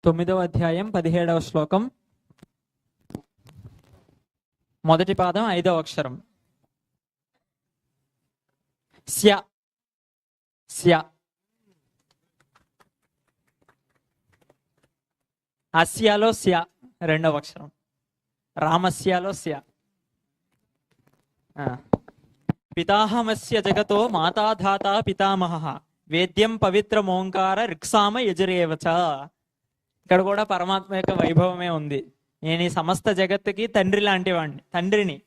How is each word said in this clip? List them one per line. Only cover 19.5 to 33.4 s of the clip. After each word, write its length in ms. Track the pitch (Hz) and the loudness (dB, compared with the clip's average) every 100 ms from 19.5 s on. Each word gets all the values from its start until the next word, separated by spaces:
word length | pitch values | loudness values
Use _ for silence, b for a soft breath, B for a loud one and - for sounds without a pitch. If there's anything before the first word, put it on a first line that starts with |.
| 143 _ _ _ _ _ _ _ _ _ _ _ _ _ _ _ _ _ _ _ - | -10 _ _ _ _ _ _ _ _ _ _ _ _ _ _ _ _ _ _ _ -6
ఆ. 180 | 139 123 _ - - _ _ _ - - _ - | -6 -6 _ -2 -2 _ _ _ -8 -8 _ -6
పితాహమస్య 840 | 170 202 214 240 220 220 - 226 | 2 2 4 0 -2 -4 -2 -2
జగతో 460 | 196 196 208 208 240 | 2 0 2 2 2
మాతాధాత 1000 | 185 165 196 214 214 196 196 202 202 220 | 0 0 0 0 0 0 0 0 0 -2
పితామహః 720 | 190 196 196 175 165 156 147 _ _ _ | 0 0 2 -2 -4 -6 -10 _ _ _
వేద్యం 480 | 160 180 190 220 226 | -2 0 2 0 2
పవిత్రమోంకార 1080 | 196 196 208 214 196 185 190 190 190 190 | 0 0 0 -2 0 -2 -2 -2 0 0
ఋక్సామ 540 | 233 - - 220 202 226 | -2 -6 0 2 2 0
యజురేవచ. 1000 | 233 170 185 180 165 156 175 165 175 139 143 _ _ _ _ _ _ _ | -2 0 0 0 0 -2 0 0 0 -4 -10 _ _ _ _ _ _ _
ఇక్కడ 180 | _ 185 | _ 2
కూడా 240 | 190 202 | 4 -2
పరమాత్మ 500 | 214 185 180 190 190 | -2 -2 -2 -2 -2
యొక్క 160 | 190 - | -4 -2
వైభవమే 600 | 185 165 165 185 180 175 | 0 2 2 2 0 -6
ఉంది. 420 | 165 147 143 - _ _ _ | -6 -6 -8 -8 _ _ _
"నేను 200 | 156 165 | -4 -2
ఈ 60 | 175 | -2
సమస్త 440 | 160 160 190 - | -2 -2 -2 0
జగత్తుకి 540 | 190 185 196 | 0 0 0